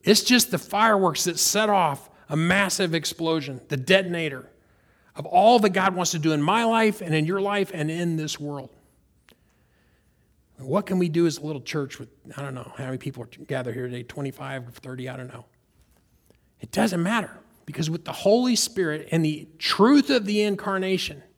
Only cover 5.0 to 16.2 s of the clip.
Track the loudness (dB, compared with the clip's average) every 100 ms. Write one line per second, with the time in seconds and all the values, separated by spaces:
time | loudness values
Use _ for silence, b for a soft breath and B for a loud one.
5 | _ -10 2 6 6 6 4 2 0 0
6 | -2 0 0 2 2 2 2 2 2 0
7 | -2 0 0 -2 -2 -2 -2 -4 -4 -2
8 | -2 -2 -4 -8 -8 -10 -12 _ _ _
9 | _ _ _ _ _ _ _ _ _ _
10 | _ _ _ _ _ _ -4 -2 0 0
11 | 0 2 2 0 -8 -8 -6 -6 -6 -10
12 | -18 _ -16 -10 -10 -10 -14 -10 -8 -6
13 | -8 -10 -16 -16 -8 -6 -6 -6 -8 -8
14 | -12 -10 -10 -10 -12 -10 -12 -18 -14 -12
15 | -12 -12 -14 -16 -20 _ _ _ _ _
16 | _ _